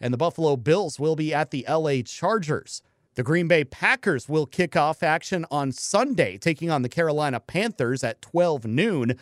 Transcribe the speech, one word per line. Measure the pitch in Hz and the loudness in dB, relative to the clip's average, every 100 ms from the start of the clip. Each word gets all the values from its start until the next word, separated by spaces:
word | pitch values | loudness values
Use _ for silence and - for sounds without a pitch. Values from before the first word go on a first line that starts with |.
and | 123 | -4
the | 123 | 0
Buffalo | 170 170 160 139 | -2 0 0 2
Bills | 117 180 170 - | 2 2 2 -2
will | 151 | -2
be | 160 156 | 0 0
at | 151 156 | 0 -2
the | 143 - | -4 -2
L | 160 156 | 0 2
A | 135 | 0
Chargers. | 117 - 175 220 151 117 - - - _ _ | -2 -4 0 0 0 -4 -6 -16 -16 _ _
The | - | -6
Green | 123 170 165 | 0 0 4
Bay | 165 | 2
Packers | 135 - 202 254 208 135 - | 2 0 0 2 0 -2 0
will | 156 143 | -2 0
kick | - 175 | -2 0
off | 165 147 156 | 2 0 2
action | 160 160 - 180 160 | 0 0 0 -4 -2
on | 143 139 | -2 -2
Sunday, | - - 196 277 185 110 98 | -4 -2 0 2 2 0 0
taking | 170 156 165 | -2 -2 0
on | 147 | 0
the | 123 | 0
Carolina | 170 165 147 147 120 | 0 0 0 0 -2
Panthers | - 170 233 - 120 131 | -4 -2 -2 0 -2 0
at | 117 - | -4 -6
twelve | - 170 175 143 | -4 2 2 2
noon. | 110 123 220 160 117 127 | -2 0 0 0 0 -2